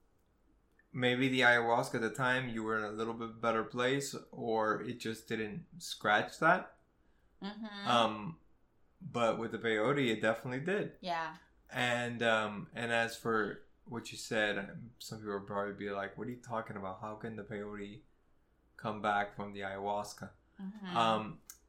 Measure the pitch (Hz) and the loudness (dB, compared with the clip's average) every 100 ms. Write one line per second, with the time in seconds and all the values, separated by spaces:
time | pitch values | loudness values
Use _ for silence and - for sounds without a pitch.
0 | _ _ _ _ _ _ _ _ _ 127 | _ _ _ _ _ _ _ _ _ 0
1 | 123 123 135 127 123 120 117 117 135 123 | 2 4 4 6 8 8 6 4 4 0
2 | 113 104 127 127 127 113 110 110 107 107 | 0 2 2 2 0 -2 0 0 0 -2
3 | 113 117 113 113 117 110 104 123 127 139 | -4 -2 -6 0 2 2 0 0 2 2
4 | 139 - - - 120 110 107 98 120 120 | -2 -8 -12 -8 0 2 2 2 -2 -6
5 | 113 113 - 113 107 101 - - - - | -6 -6 -6 -4 -4 -6 -12 -14 -12 -2
6 | 107 104 117 - 160 185 - - _ _ | 4 4 4 2 4 4 2 -16 _ _
7 | _ _ _ _ 190 214 220 202 202 120 | _ _ _ _ -12 -10 -10 -8 2 4
8 | 113 107 165 165 _ _ _ _ _ _ | 4 0 -8 -12 _ _ _ _ _ _
9 | 180 117 113 107 113 113 113 110 110 143 | -6 2 2 2 -2 -2 0 2 4 4
10 | 127 110 110 113 131 127 160 202 147 - | 2 2 2 2 -2 -4 -2 -2 -4 -6
11 | 185 165 160 165 - _ _ 131 123 120 | -6 -4 -4 -10 -20 _ _ -2 0 0
12 | 120 120 117 110 107 101 - 113 117 117 | -2 0 4 4 2 -4 -8 -6 0 2
13 | 113 - - 113 101 - - _ - 117 | 2 -2 0 2 2 -4 -14 _ -10 -10
14 | 110 117 - 117 107 101 98 - 120 - | -10 -12 -2 2 2 0 -4 -10 -16 -16
15 | - 110 107 101 101 101 101 98 101 98 | -14 -10 -6 -6 -4 -4 -2 -4 -6 -4
16 | 98 - 110 123 - 113 110 107 95 107 | -6 -6 -10 -10 -6 -6 -4 -8 -8 -8
17 | 110 107 117 107 101 104 104 104 101 104 | -10 -8 -8 -8 -8 -8 -8 -8 -10 -12
18 | - _ _ _ _ _ _ - 113 107 | -20 _ _ _ _ _ _ -8 -6 -2
19 | 104 101 101 - 101 101 98 98 101 101 | 2 2 0 -4 -8 -6 -6 -4 -2 -2
20 | 101 - 98 - _ - 190 - 185 120 | -4 -10 -14 -16 _ -12 -12 -10 -4 2
21 | 113 110 107 - - - | 4 4 0 -10 -18 -20